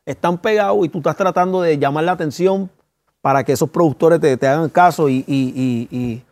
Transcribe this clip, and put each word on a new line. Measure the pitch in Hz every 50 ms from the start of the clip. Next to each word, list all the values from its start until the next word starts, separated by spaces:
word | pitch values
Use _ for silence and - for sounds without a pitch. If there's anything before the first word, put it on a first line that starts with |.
| _
están | - 135 - - 170 180 170
pegados | - 220 214 208 202 196 208 208 180
y | 147
tú | -
estás | 147 135 170 151
tratando | - 196 180 175 180 180 185 185 185
de | 175 165 151
llamar | 143 139 139 143 156 160
la | 180 180
atención | 175 165 151 - - 180 190 190 196 190 185 - _ _ _ _ _ _ _ _ _
para | - 143 135 139 120
que | - 131
esos | - 156 135
productores | - 170 170 151 127 - 165 160 170 156
te, | 160 151 135
te | 120 139
hagan | 135 139 160 165 143
caso | - 180 180 175 147 - 156
y, | 139 131 131 131
y, | - 143 135 131 127 131 127 131 127 120 117 117 -
y, | 120
y, | 123 123 120 110 123 - _